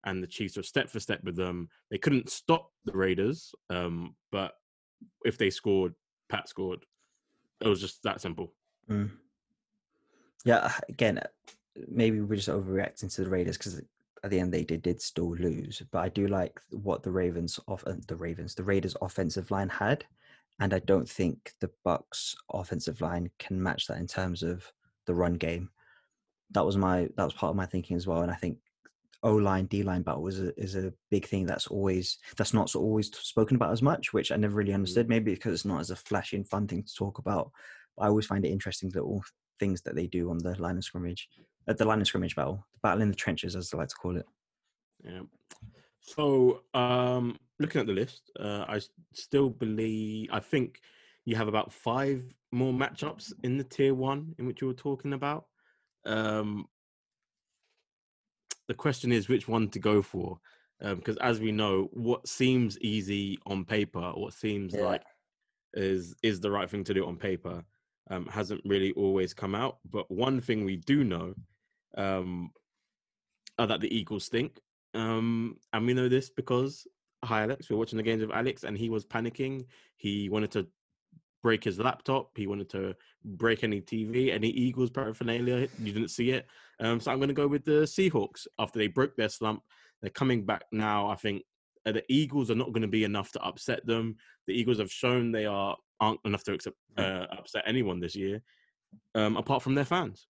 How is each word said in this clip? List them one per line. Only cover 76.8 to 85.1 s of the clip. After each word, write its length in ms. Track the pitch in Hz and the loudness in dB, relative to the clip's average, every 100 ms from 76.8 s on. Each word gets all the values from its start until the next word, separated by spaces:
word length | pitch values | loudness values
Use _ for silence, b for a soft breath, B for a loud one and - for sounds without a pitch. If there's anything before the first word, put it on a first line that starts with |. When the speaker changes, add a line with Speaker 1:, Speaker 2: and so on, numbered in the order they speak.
| - _ _ _ | -20 _ _ _
Speaker 1:
hi, 200 | 120 110 | -2 0
Alex, 260 | 107 135 - | 0 -2 -2
we 60 | 107 | -2
were 40 | |
watching 180 | 113 110 | 0 0
the 60 | |
games 180 | 110 113 | 0 0
with 100 | 110 | 0
Alex 320 | 107 127 - | 0 -2 -4
and 140 | - 104 | -6 -4
he 120 | 117 | -2
was 160 | 110 - | -2 -4
panicking. 600 | 120 117 - 135 135 127 b b b | -4 -4 -4 -6 -4 -10 b b b
He 320 | 104 101 101 | -4 -2 0
wanted 220 | 107 107 | 0 0
to 160 | 110 92 _ _ _ _ - _ _ | -2 -4 _ _ _ _ -20 _ _
break 200 | 120 110 | 2 2
his 160 | 110 92 | 2 0
laptop. 580 | 120 - - 135 - - | -2 -2 -2 -2 -2 -6
He 100 | 98 | -4
wanted 220 | 101 98 | -4 -6
to 260 | 98 95 98 b b | -4 -6 -6 b b
break 400 | 110 92 113 110 | -14 0 2 2
any 180 | 113 101 | 0 -2
T 240 | - 113 110 | -4 -4 -2
V, 260 | 120 131 | 2 2
any 180 | 87 147 | 2 0
Eagles 400 | 127 127 123 123 | 2 0 2 -2
paraphernalia. 760 | 135 120 | 0 -6